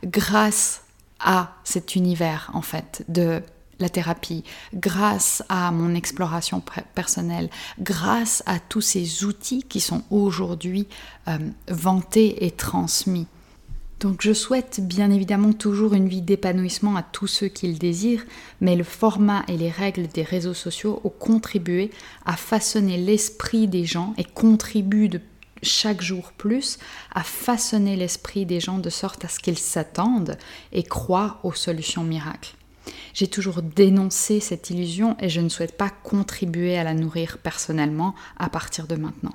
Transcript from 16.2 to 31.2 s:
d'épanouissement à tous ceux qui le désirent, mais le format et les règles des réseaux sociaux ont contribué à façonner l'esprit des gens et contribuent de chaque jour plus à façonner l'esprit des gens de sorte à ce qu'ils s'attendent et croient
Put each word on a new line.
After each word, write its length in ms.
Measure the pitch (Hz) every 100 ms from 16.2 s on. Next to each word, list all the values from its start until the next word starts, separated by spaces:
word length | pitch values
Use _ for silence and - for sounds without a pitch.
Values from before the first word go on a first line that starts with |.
d'épanouissement 760 | 175 196 190 180 180 - 208 196
à 60 |
tous 240 | 165 - 196
ceux 220 | - 196
qui 200 | 190 180
le 120 | 160
désirent, 460 | 175 170 220 233 - - - -
mais 140 | 185 175
le 80 |
format 600 | 170 - 220 196 208 202 -
et 100 | 175
les 140 | 165
règles 360 | 165 196 185 170
des 140 | 160
réseaux 320 | 156 185 175
sociaux 480 | 175 175 - 214 208
ont 60 | -
contribué 800 | - - 226 220 202 170 175 208 - - - -
à 120 | 170
façonner 600 | - 220 - 214 196 180
l'esprit 680 | 180 208 - - - 226 220
des 180 | 180 170
gens 280 | 170 180 220
et 60 |
contribuent 880 | 180 - 226 220 - 214 196 214 214
de 120 | 175 - - - -
chaque 400 | - - 220 196
jour 280 | 175 185 175
plus 440 | - 208 247 277 - - - - -
à 80 |
façonner 720 | 165 - - 240 - 220 202 190
l'esprit 500 | 180 - - 202 185
des 140 | 175
gens 180 | 175 190
de 140 | 175
sorte 340 | - 196 - 170
à 20 |
ce 120 | -
qu'ils 180 | - 165
s'attendent 800 | - - 151 - 202 247 175 - - - -
et 120 | -
croient 560 | 175 - 120 185